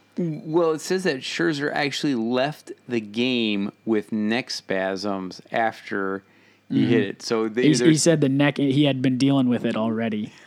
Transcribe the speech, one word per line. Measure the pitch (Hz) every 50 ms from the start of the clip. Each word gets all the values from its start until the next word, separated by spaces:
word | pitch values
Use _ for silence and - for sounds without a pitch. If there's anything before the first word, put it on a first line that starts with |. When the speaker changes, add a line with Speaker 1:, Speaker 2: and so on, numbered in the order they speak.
| _ _ _
Speaker 1:
Well, | - 175 165 151 127 110 160 156 175 170 160
it | 156 147
says | - - 185 190
that | 185 180 139 131
Scherzer | 117 - - - 165 170 156 139 143 143 -
actually | 151 147 147 139 - - 147 135
left | 113 113 117 123 123 131 147 151 - - - - - _ -
the | 120 117
game | 107 104 104 117 120 131 127 120 113 107 104 101 101 104 - _ -
with | 113 110 107 101 -
neck | 113 107 107 107 113 127 131 -
spasms | - - - - 98 95 95 95 98 92 98 104 98 95 92 90 - - - -
after | - 120 113 110 - - - - 107 101 98 95 98 98 - _ _ _ _ _ _ _ _ -
he | 113 113
Speaker 2:
Mm-hmm. | 110 123
Speaker 1:
hit | 117 110
it. | 101 98 - -
So | - - 117 110 110 113
they, | 107 120
Speaker 2:
He, | 127 147
he | 156
Speaker 1:
there's | 117 127 170 160 147 -
Speaker 2:
said | 170 160 151
the | 143 135
neck, | 135 139 143 147 143 -
he | 143 139 131 147 147
had | 139 135 131
been | 127 135 127 123
dealing | 139 139 139 139 127 123
with | 120 110 110
it | 117 107
already. | 110 110 117 110 110 117 113 110 104 107 - - - -